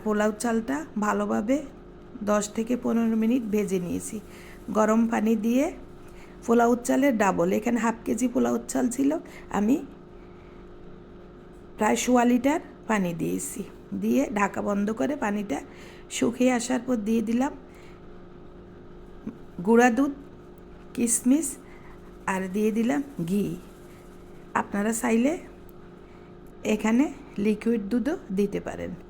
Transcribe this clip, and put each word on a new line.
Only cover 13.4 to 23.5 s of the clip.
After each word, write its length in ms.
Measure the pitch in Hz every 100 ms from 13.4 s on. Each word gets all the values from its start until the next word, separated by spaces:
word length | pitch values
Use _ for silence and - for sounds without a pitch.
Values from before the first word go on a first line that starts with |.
| 180 - 185 - - 196
দিয়ে 200 | 208 247 277 208
ঢাকা 220 | 202 214 208
বন্ধ 180 | 202 202 220
করে 140 | 262 285
পানিটা 340 | 220 208 202 277 - - - - - -
শুকিয়ে 360 | 254 233 247 247
আসার 220 | 240 254 247
পর 100 | 247 202
দিয়ে 140 | 226 220
দিলাম 240 | 233 277 - - - - - - - - - - - - - - - - - - - - - 175
গুঁড়া 220 | 233 247 226
দুধ, 160 | 285 285 - - - - - - -
কিশমিশ 540 | - 233 - 247 285 320 - - - - - - - -
আর 100 | 190 190
দিয়ে 160 | 196 214 214
দিলাম 220 | 233 285 277 - 165
ঘি। 140 | 202 165